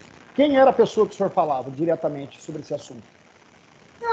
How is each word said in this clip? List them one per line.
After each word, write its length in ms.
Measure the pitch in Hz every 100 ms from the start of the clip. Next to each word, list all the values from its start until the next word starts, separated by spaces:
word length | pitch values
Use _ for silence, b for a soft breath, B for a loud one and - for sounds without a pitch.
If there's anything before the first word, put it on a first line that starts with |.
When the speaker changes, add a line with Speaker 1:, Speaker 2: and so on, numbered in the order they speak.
| - - -
Speaker 1:
quem 220 | - 294 269
era 140 | 262
a 20 |
pessoa 340 | - 214 220 202
que 80 |
o 20 | -
senhor 140 | 190
falava 400 | 190 156 131 131
diretamente 720 | 135 165 160 160 143 139 -
sobre 180 | - 151
esse 140 | -
assunto? 280 | 143 - 120 - _ _ _ _ _ _ _ _ -
Speaker 2:
Eu 120 | 466